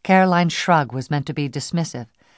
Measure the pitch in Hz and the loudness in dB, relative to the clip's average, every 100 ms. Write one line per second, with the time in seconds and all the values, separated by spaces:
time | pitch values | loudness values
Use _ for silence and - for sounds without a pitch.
0 | - 190 185 175 175 - - 165 127 127 | 2 4 6 4 2 -2 2 2 2 -6
1 | 127 147 135 151 143 135 - 170 156 127 | -4 -4 -4 -6 -6 -6 -6 -4 -4 -8
2 | 113 _ _ | -14 _ _